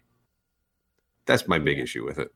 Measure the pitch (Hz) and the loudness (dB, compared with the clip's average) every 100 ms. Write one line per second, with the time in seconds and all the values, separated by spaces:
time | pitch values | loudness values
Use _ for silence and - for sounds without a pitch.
0 | _ _ _ _ _ _ _ _ _ _ | _ _ _ _ _ _ _ _ _ _
1 | _ _ - - - 85 73 69 60 - | _ _ 2 2 4 2 2 0 -2 -6
2 | 60 69 - | -6 -6 -8